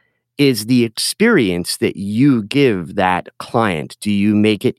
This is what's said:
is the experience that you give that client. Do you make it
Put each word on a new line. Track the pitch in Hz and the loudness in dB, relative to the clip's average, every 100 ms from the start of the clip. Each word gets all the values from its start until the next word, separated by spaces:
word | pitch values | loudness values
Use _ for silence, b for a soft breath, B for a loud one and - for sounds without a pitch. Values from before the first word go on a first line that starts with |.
| _ _ _ - | _ _ _ 0
is | 143 110 107 | 0 0 0
the | 127 | 0
experience | 113 - - - 226 190 101 87 85 - | 0 -4 -8 0 2 2 2 -2 -6 -4
that | 117 - | -4 -4
you | 98 110 143 120 | -4 2 2 2
give | 101 139 135 95 78 | 0 0 2 0 -6
that | 95 92 87 - - | -2 0 -2 -6 -18
client. | - 120 110 78 65 - | -4 0 0 -2 -8 -8
Do | 104 | -2
you | 101 104 104 | 0 2 2
make | 107 101 | 2 0
it | 123 | -2